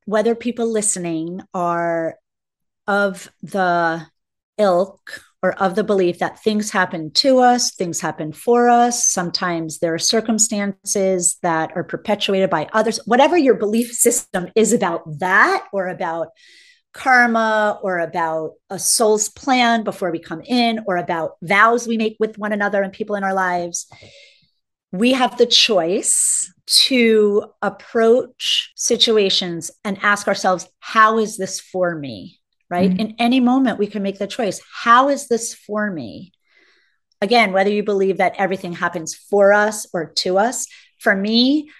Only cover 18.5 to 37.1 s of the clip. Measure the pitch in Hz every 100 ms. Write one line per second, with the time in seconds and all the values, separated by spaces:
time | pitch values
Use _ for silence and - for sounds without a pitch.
18.5 | - - 190 - - 220 214 214 - -
19.5 | 254 233 233 208 - 180 165 - 160 -
20.5 | 247 233 220 220 180 175 170 156 - 170
21.5 | 202 220 240 226 226 214 220 214 214 208
22.5 | 208 202 202 196 196 214 202 196 190 185
23.5 | 180 175 175 - - - - - _ _
24.5 | _ _ _ _ 180 240 262 247 - 240
25.5 | - - 196 165 214 - - - - -
26.5 | _ - - - 254 233 220 208 208 -
27.5 | _ 202 202 - 233 226 247 - - -
28.5 | - - - - 226 - 214 196 - 180
29.5 | 170 156 - 214 196 208 202 214 185 196
30.5 | 180 - _ - - - 226 214 220 185
31.5 | - - 185 175 165 139 104 - _ _
32.5 | _ - 175 185 185 220 - 240 262 240
33.5 | 254 262 185 202 214 196 196 202 - 214
34.5 | 170 - - 240 240 277 277 - 233 226
35.5 | - - 208 208 170 113 78 - _ _
36.5 | _ _ _ _ _ _